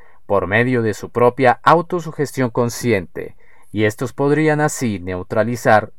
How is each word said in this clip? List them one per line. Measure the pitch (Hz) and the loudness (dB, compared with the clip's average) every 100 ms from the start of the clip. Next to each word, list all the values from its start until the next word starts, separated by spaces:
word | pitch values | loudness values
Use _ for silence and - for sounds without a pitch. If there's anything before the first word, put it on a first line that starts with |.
| - - - | -20 -16 -2
por | 98 90 | -2 2
medio | 107 123 123 | 2 2 0
de | 113 | 0
su | 98 95 | -4 -6
propia | 117 120 127 123 120 | 2 2 4 2 4
autosugestión | - 160 170 180 160 - 107 - 123 | 4 2 2 -6 -6 -6 -6 -2 -2
consciente, | 127 120 - 123 101 85 - - - - - - | 0 -2 -2 0 0 -2 -10 -12 -14 -20 -20 -10
y | 104 | -2
estos | 107 - 127 | 0 0 -6
podrían | - 143 147 156 151 | -2 0 2 2 2
así | 151 - 120 98 | 0 -2 -4 -4
neutralizar | 90 92 90 110 110 123 135 107 107 | -6 -8 -4 -2 -2 0 4 4 2